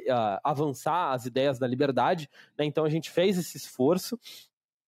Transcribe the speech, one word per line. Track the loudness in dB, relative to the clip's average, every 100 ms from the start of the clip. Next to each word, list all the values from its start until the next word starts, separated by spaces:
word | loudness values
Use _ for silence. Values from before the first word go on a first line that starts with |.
| 0
ah, | 0 2 0
avançar | -2 0 -2 -2 -2 0 0
as | -2 -2
ideias | 0 0 0
da | -2
liberdade, | 0 0 2 2 0 -4 -16 -12 -4
né? |
Então, | -2 0 0
a |
gente | 0 -2
fez | 2 2 2
esse | -4 -10
esforço, | -12 0 2 2 -2 -10 -12 -20 -20 _ _ _